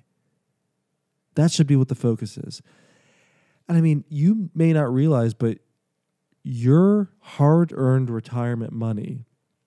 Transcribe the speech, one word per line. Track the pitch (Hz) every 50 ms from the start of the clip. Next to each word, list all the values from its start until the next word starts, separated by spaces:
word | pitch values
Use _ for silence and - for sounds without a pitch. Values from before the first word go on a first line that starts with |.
| _ _ _ _ _ _ _ _ _ _ _ _ _ _ _ _ _ _ _ _ _ _ _ _ _ _ -
That | - 151 165
should | - - 156
be | 139 147
what | 135 131
the | - 131
focus | - - 120 113 107 113 104 -
is. | - - - - - _ _ _ _ _ _ _ _ _ _ _ _ _ _ _ _ _ _ _ _ _
And | - 170
I | 165
mean, | 165 160 151 143 - -
you | 156 143 151 180 220 226 196 160 -
may | 160 160 165 160
not | 156 147 117
realize, | 127 131 147 160 151 123 117 113 107
but | - 123 113 107 - _ _ _ _ _ _ _ _ _ _ _ _ _ _ _ _
your | - 139 127 117 117 123 139 165 185 196 208 208 202 175 _ _
hard-earned | _ - - - 143 147 156 170 175 156 - - 135 127 131 131 127 120
retirement | 117 113 110 - 120 123 120 120 120 113 113 110 -
money, | 113 113 110 110 104 113 - 127 123 117 _ _ _ _ _ _ _ _